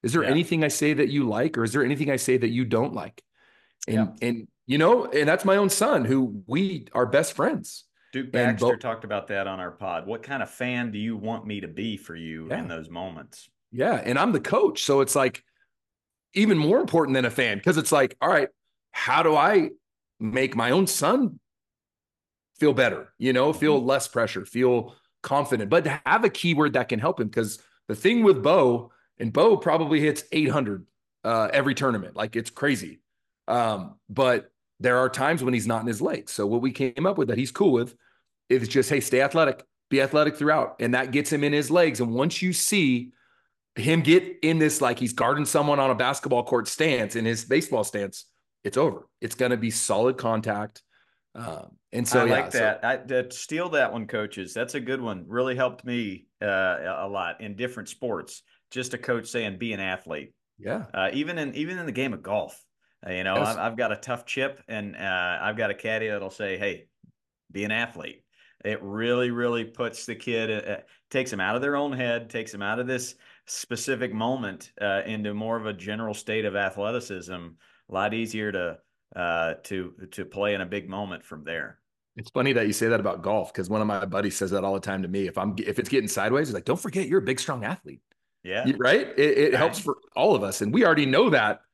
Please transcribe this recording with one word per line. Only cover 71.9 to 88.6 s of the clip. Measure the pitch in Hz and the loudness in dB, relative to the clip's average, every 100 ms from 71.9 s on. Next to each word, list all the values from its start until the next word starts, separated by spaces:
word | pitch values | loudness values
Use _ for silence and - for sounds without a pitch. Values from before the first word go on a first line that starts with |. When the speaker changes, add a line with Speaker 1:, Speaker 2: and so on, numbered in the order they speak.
Speaker 2:
head, | 127 123 117 113 | -2 -2 -4 -6
takes | 117 110 | -10 -10
them | 101 | -8
out | 101 113 | -4 -4
of | 123 | -4
this | 127 123 - _ _ - | -4 -6 -16 _ _ -14
specific | - - 117 - 123 107 | -12 -8 -8 -4 -4 -4
moment, | 110 113 131 104 92 - - | -2 -2 -2 -6 -10 -18 -4
uh, | 104 98 | -2 0
into | 98 110 104 | -2 -6 -6
more | 104 110 113 | -6 -4 -4
of | 110 | -6
a | |
general | 98 98 107 113 | -8 -8 -8 -6
state | 107 - 110 | -8 -4 -2
of | 104 98 | -2 -2
athleticism. | 98 98 104 120 - 95 85 90 85 82 _ _ _ | -4 -4 -4 -4 -8 -12 -10 -12 -14 -20 _ _ _
A | |
lot | 92 104 | -2 -2
easier | 110 110 107 107 | -2 -4 -4 -4
to, | 95 87 82 _ _ _ | -2 -4 -6 _ _ _
uh, | - 87 85 82 - | -6 -2 0 -2 -4
to, | - 95 90 - 92 | -8 -8 -8 -14 -18
to | - | -14
play | 90 95 104 | -12 -4 -2
in | 98 | -2
a | 90 | -4
big | 101 92 | -8 -8
moment | 95 101 90 | -8 -8 -10
from | - 78 | -14 -16
there. | 73 82 62 - _ _ _ - | -10 -8 -10 -16 _ _ _ -18
Speaker 1:
It's | 110 | -8
funny | 135 135 | -2 2
that | 120 107 | 2 0
you | |
say | 101 113 | 0 2
that | 113 | 2
about | 101 87 | 0 -4
golf, | 90 107 87 | -2 -2 -2
'cause | - 90 | -8 -4
one | 107 | -2
of | 107 | 0
my | 101 95 | -2 -2
buddies | 92 104 | -2 -2
says | - 95 | -2 -2
that | 98 | -2
all | 98 | -2
the | 98 | -2
time | 104 95 | -4 -4
to | 90 | -4
me. | 98 92 | -4 -4
If | 92 | -2
I'm, | 98 95 | -4 -4
if | 104 101 | -4 -4
it's | 98 | 0
getting | 139 110 | 0 0
sideways, | - 107 135 151 | -2 0 0 0
he's | |
like, | 101 | -4
"Don't | - 175 | -4 -4
forget | 208 180 185 | -2 -4 0
you're | 185 | 0
a | |
big, | 196 131 | 0 -4
strong | - 127 | -4 -6
athlete." | 107 190 - 67 _ _ _ _ | -6 -8 -12 -20 _ _ _ _
Speaker 2:
Yeah. | 90 101 | -6 -2